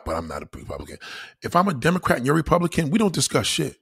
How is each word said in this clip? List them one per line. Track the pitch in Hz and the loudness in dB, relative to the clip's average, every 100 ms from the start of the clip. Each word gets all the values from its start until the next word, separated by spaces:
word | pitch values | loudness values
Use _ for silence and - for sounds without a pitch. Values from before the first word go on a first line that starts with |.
| - | 0
but | 80 | -4
I'm | 80 | -4
not | 73 | -8
a | - | -12
Republican. | - - 71 - - - - - - | -14 -12 -12 -12 -16 -16 -16 -18 -12
If | - 170 | 0 2
I'm | 196 | 2
a | |
Democrat | 139 156 180 - 165 | 2 0 2 2 2
and | 127 | 2
you're | 160 | 2
a | |
Republican, | - 175 170 - 151 | 4 2 2 0 2
we | 214 | 4
don't | 214 | 2
discuss | 151 - 135 107 | 2 0 0 0
shit. | - 76 - | -2 -4 -6